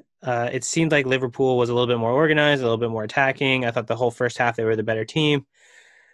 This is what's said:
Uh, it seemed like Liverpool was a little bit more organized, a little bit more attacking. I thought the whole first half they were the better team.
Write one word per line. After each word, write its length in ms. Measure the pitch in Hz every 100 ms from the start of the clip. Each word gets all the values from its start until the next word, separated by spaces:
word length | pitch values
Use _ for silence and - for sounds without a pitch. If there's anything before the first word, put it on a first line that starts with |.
| - _
Uh, 260 | 139 120 120
it 120 | 131
seemed 280 | - 165 160
like 140 | 151 131
Liverpool 500 | 131 127 120 131 123
was 140 | 120
a 40 |
little 120 | 120 123
bit 140 | 117
more 120 | 113
organized, 480 | 131 156 151 147 143
a 40 |
little 160 | 120 113
bit 100 | 117
more 140 | 113
attacking. 600 | 107 - 135 131 135 131
I 60 | 120
thought 160 | 120 110
the 100 | 113
whole 140 | 123
first 300 | - 123 -
half 160 | 120 117
they 80 |
were 120 | 113 110
the 60 |
better 240 | 110 110 107
team. 400 | 160 151 143 - _ _ - _ _ _